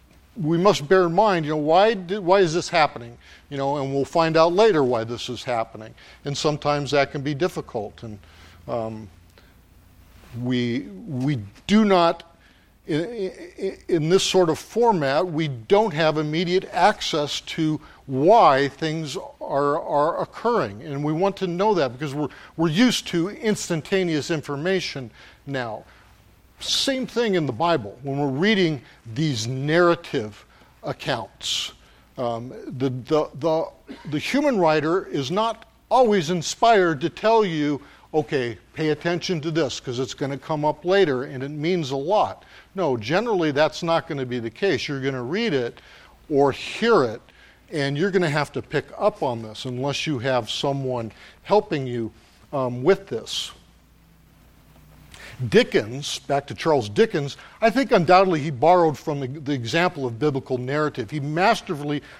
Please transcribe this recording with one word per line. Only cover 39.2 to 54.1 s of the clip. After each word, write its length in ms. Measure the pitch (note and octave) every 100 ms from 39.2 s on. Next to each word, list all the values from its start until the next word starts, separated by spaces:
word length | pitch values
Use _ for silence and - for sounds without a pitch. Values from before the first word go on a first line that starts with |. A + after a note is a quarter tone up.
| - E3+
to 80 | D#3+
this 300 | D#3+ C3+ -
'cause 180 | - B2
it's 160 | C3
gonna 240 | - C3+ C#3
come 260 | - D3+
up 220 | D3+ D3 F3
later 380 | G3 E3 B2+
and 180 | D3 C3+
it 80 | C#3
means 400 | D3+ D#3+ F3+ C3+
a 60 | C#3
lot." 500 | D3 G#3 - - - - - G3
No, 200 | D#3+ A#2+
generally 540 | G#2 F3+ A#3+ F#3+ D#3
that's 320 | C#3+ D#3 -
not 260 | E3+ E3 -
gonna 200 | C#3+ B2+
be 100 | B2
the 140 | A2+
case. 360 | - G3 B2+ -
You're 140 | C#3
gonna 220 | C3+ C3
read 300 | A#2+ G3 A#3 C#3
it 260 | A#2 - - - - _ -
or 220 | C#3 C#3
hear 540 | - - - A#3 G3+ A#2+
it, 160 | - _ _ - _ -
and 260 | E3 C#3 C#3+
you're 140 | G3
gonna 180 | F#3 E3+
have 220 | D3+ D3+
to 100 | C3+
pick 240 | - C#3+ - -
up 240 | G3+ G#3
on 180 | C#3 A#2
this 240 | A2 G2+ C3
unless 400 | B2 C#3 C#3 D#3+
you 140 | C3
have 280 | C3 B2+ A2
someone 640 | - C#3+ C#3 C3 B2 A2 - - -
helping 460 | - G#3 G#3 D3+ C3
you, 240 | A#2+ A2 - _ _ -
um, 300 | C#3+ B2+ B2
with 240 | C#3 F#3+ -
this. 420 | A2+ - - - - _ _ _ _ _